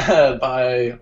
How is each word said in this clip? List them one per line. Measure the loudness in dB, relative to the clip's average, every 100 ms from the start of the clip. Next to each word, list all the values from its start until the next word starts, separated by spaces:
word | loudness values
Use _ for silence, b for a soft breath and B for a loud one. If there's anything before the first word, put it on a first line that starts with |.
| 0 4 2 0
by | -4 -2 -2 -2 -4 -6